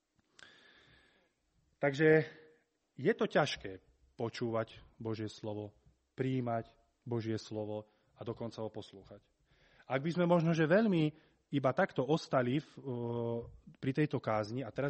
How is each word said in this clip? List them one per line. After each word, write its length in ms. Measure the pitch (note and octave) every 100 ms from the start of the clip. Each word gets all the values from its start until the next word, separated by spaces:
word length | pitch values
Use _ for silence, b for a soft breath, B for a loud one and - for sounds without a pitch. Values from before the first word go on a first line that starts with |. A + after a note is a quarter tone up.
| _ _ _ B B B B B B B B B B B _ _ _ -
Takže 300 | C#3+ C#3 D#3 D#3+ D#3 B B B B _ _ -
je 160 | C#3
to 120 | A#3 G#3
ťažké 440 | F#3 D3+ - G2+ F#2+ _ _ _ -
počúvať 580 | A#2 - A#2+ A2+ A2+ - - -
Božie 320 | A2+ G#2+ G#2+
slovo, 480 | - A2 G#2 G#2 _ _ _ _ -
prijímať 560 | C3 C3 A#2+ A#2 A2+ _ _ _
Božie 320 | B2 A#2 A2 A2
slovo 520 | - G#2+ G#2 G#2+ G#2+ b b -
a 80 |
dokonca 400 | A#2 A2+ A#2 A2+
ho 80 | A2
poslúchať. 500 | A2 G2+ G2 F#2+ G#2 _ _ b b b b b
Ak 160 | C3
by 100 | D#3
sme 140 | E3+ E3+
možno, 300 | F3 E3 D#3+
že 100 | D#3
veľmi 480 | F#3+ A3+ E3+ D3+ b b b -
iba 180 | C#3+ C3 B2+
takto 260 | F#3+ -
ostali 560 | C3 D#3+ - C#3 B2 C#3+
v, 120 | - -
o, 640 | C3+ A#2+ A#2 A#2+ A#2 A#2 A#2+ - - -
pri 140 | C3+
tejto 240 | C3+ D3+ B2+
kázni, 480 | - G#2+ G#2 A#2+ B2
a 80 |
teraz 160 | - C3+